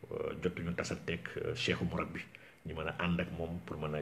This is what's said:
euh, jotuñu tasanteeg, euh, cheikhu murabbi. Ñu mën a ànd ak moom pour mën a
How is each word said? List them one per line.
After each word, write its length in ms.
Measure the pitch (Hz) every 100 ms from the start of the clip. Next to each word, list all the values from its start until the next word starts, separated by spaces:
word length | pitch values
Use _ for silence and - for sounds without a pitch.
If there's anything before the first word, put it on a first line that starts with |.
| -
euh, 220 | 69 71 71
jotuñu 300 | 90 87 85 87
tasanteeg, 460 | - 87 - 85 - - 80
euh, 100 | 80
cheikhu 300 | - 87 87
murabbi. 360 | 82 78 - - - - - 82
Ñu 80 | 80
mën 120 | 78
a 80 | 82
ànd 160 | 87 87
ak 80 | 87 82
moom 220 | 82 87 -
pour 120 | 78
mën 160 | 76
a 60 | 76